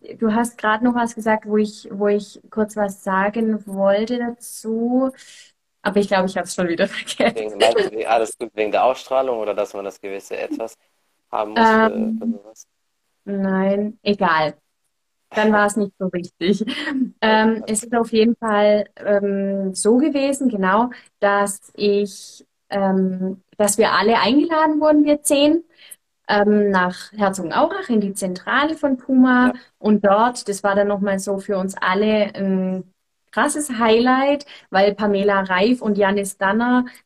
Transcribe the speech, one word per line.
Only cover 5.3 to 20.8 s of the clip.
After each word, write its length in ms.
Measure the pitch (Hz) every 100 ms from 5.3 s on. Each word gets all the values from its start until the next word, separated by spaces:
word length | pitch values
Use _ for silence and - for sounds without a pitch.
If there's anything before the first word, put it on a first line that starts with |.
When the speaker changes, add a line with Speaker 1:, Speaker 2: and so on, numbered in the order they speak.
| - - _ _ _
Speaker 1:
Aber 160 | 202 202
ich 80 | 202
glaub, 180 | 196 190
ich 100 | 190
hab's 180 | 175
schon 140 | - 180
wieder 180 | 165 196
<laughs> 0 |
vergessen. 460 | - - - 240
Speaker 2:
Wegen, 240 | 226 214 208
meinst 280 | 220 117 196
du, 40 |
wie, 140 | 110 -
alles 300 | 117 110 -
gut, 120 | 117
wegen 160 | 104 107
der 120 | 98
Ausstrahlung 540 | 117 131 - 131 131 117
oder 160 | 104
dass 180 | 98 101
man 100 | 101
das 160 | 98 -
gewisse 360 | 98 98 - -
Etwas 400 | - 302 113 - _ _ _ _ _
haben 220 | 113 208
muss 220 | 107 226
für, 380 | 220 220 226 220
Speaker 1:
Ähm, 60 | 220
Speaker 2:
für 100 | 220
sowas? 380 | 202 208 - - _ _ _ _ _
Speaker 1:
nein, 720 | 196 196 190 190 196 202 208 -
egal. 540 | 202 202 185 160 156 - _ _ _ _ _ _ _
Dann 180 | - 214
war's 240 | 208 208 214
nicht 160 | 202 -
so 140 | 185
wichtig. 520 | 180 175 - 170 196 214
Speaker 2:
<laughs> 480 | 302 302 269 240 -
Speaker 1:
Ähm, 400 | 220 220 220 226
Speaker 2:
Okay. 60 | 220
Speaker 1:
es 140 | 214
ist 100 | 233 233
auf 160 | 233
jeden 240 | 226 220 226
Fall, 500 | 226 208 208 208 208 -
ähm, 800 | - 202 202 196 196 196 196
so 240 | 185 202 247
gewesen, 520 | 302 277 277 269 262
genau, 400 | 202 190 202